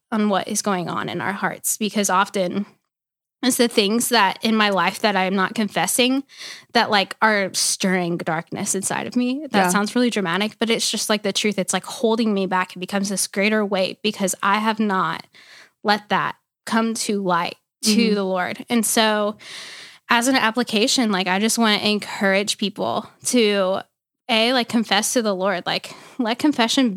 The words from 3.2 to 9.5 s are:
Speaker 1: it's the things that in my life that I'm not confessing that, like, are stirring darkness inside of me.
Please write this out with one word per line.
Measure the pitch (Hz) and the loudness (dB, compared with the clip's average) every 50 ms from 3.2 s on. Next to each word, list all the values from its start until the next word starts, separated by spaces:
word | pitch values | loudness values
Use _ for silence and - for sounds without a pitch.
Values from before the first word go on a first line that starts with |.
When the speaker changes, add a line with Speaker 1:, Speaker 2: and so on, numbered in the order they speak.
| _ _ _ _ | _ _ _ _
Speaker 1:
it's | - 254 254 | -2 0 2
the | - 240 233 | 4 2 4
things | - 233 202 196 220 233 233 - | 4 2 2 2 0 0 0 2
that | 240 226 196 185 180 - | 4 4 4 4 2 0
in | - 226 220 | -2 0 2
my | 220 214 208 | 4 4 4
life | 196 180 170 190 - - | 4 2 2 0 0 0
that | - 214 196 | 0 0 2
I'm | 185 185 185 196 | 2 0 0 2
not | 196 185 - - | 0 0 0 0
confessing | 233 214 196 - 175 165 190 - - 247 254 262 277 - _ - - - - - - - _ | -2 -4 -2 -2 -2 0 0 2 2 2 2 0 -2 -4 _ -12 -18 -16 -16 -16 -18 -10 _
that, | - 233 214 - | 0 2 2 4
like, | 214 196 190 190 - - | 2 2 2 0 0 0
are | 220 220 214 202 196 180 - | 2 2 2 2 0 -2 -2
stirring | - - - - - - 190 185 185 175 170 170 | -2 -2 -2 -2 -2 0 0 0 0 0 -2 -4
darkness | 165 - 175 160 165 - _ - 101 202 - - | -4 -4 -4 -4 -4 -6 _ -8 -6 -4 -4 -4
inside | 190 202 - - - - | -4 -4 -4 -4 -4 -4
of | - - | -4 -2
me. | 247 247 247 262 285 311 262 | -2 -2 -2 -2 -6 -6 0